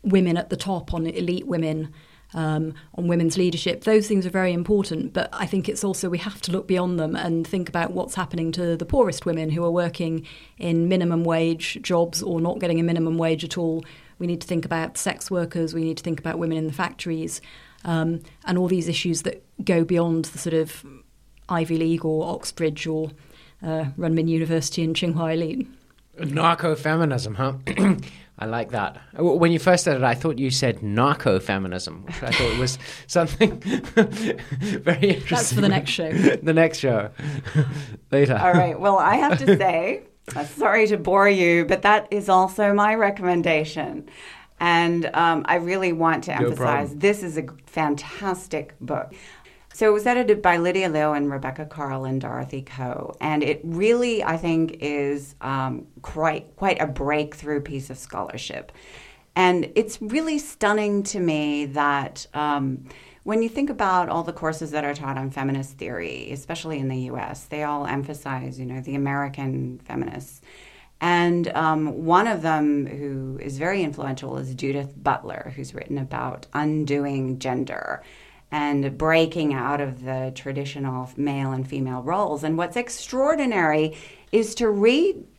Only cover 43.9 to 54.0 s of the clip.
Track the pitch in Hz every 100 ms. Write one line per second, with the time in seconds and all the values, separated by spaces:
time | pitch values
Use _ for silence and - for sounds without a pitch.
43.9 | 151 - - - - - _ 170 170 170
44.9 | 170 160 - 165 160 - 175 170 190 185
45.9 | 165 165 156 - - 120 135 127 143 143
46.9 | 147 190 208 180 156 147 - - - 156
47.9 | 143 - - 202 180 - 156 147 - 127
48.9 | 143 - - - - - - - - 220
49.9 | 208 208 247 226 208 185 170 175 180 190
50.9 | 156 151 147 143 139 139 135 151 156 139
51.9 | 135 131 131 131 120 135 135 135 131 127
52.9 | 123 - - 147 151 147 151 160 165 208
53.9 | 240